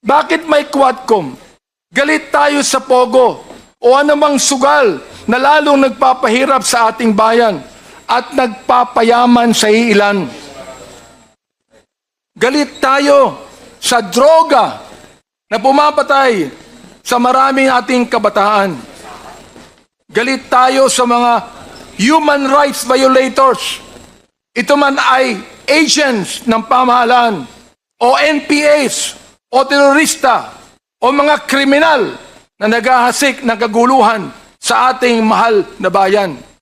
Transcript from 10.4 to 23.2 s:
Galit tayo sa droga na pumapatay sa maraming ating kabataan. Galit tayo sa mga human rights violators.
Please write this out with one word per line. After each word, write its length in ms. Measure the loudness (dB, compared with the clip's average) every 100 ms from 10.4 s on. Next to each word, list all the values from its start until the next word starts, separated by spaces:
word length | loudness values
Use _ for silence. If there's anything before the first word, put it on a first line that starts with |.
| -20 -20 -20 -20 -20 -20 -20 _ _ _ _ _ _ _ _ _ _ _ _ -4
Galit 480 | -2 0 -4 -4
tayo 640 | 0 0 2 4 2 -2 -20 -20 -20 -10
sa 240 | -2 -2
droga 800 | -2 2 4 4 4 2 0 -6 -18 -20 -20 _ _ _ _
na 100 | -4
pumapatay 920 | 0 2 2 0 0 2 2 0 -4 -10 -20 -20 -20 -20
sa 160 | -4 -2
maraming 560 | 0 2 2 2 2
ating 320 | 0 0 -2 -2
kabataan. 640 | -2 -2 0 0 0 -2 -6 -14 -20 -20 -20 -20 -20 -20 -20 -20 _ _ _ _
Galit 360 | -6 -4 -6 -2
tayo 400 | 2 2 2 0
sa 120 | 2
mga 280 | 0 0 0 -2 -4 -20 -20 -20 -20 -4
human 480 | 0 2 2 0 2
rights 360 | 2 0 -2
violators. 1000 | -2 0 2 2